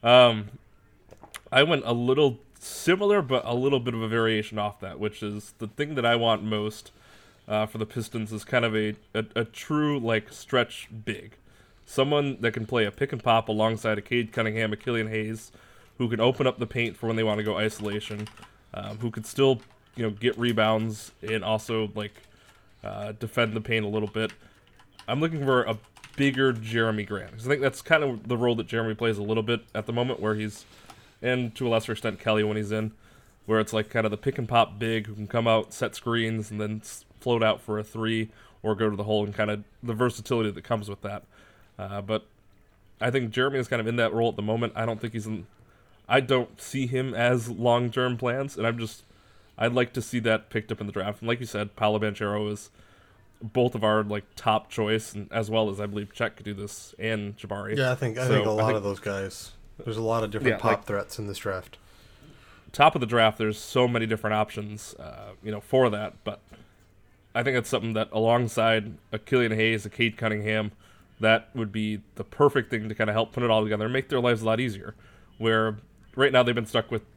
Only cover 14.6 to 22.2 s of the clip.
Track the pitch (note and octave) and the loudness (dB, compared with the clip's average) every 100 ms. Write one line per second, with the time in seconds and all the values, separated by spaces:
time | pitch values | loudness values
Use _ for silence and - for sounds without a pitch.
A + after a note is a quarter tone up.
14.6 | A2 G#2+ - A#2 A2 A2 G#2+ A2+ - - | -2 -2 -2 -2 -2 -4 -4 -8 -12 -20
15.6 | - - - _ A#2+ A2+ A#2 B2+ C3 - | -20 -20 -20 _ -2 4 2 4 0 0
16.6 | A#2 A#2+ A#2 F2+ A2+ A2+ A2 G#2 G#2+ F#2+ | -6 -2 -4 -4 -4 0 0 0 0 0
17.6 | G#2+ - G#2 G#2 - G#2 G#2+ - - _ | -2 -2 -6 -6 -8 -10 -10 -14 -20 _
18.6 | _ - G2+ G#2+ A#2 A2 A2 - C3+ B2 | _ -12 -10 -6 -6 -6 -10 2 4 4
19.6 | - _ _ - A2+ G2+ A#2 A2+ A#2+ A2 | -2 _ _ -6 -6 0 -2 0 0 4
20.6 | A2 A2 A2 G#2+ - _ - A2 F#2 A2 | 4 2 0 -6 -14 _ -6 -4 0 -2
21.6 | - A2+ G#2+ G#2+ G#2 - | -2 -4 -4 -6 -10 -12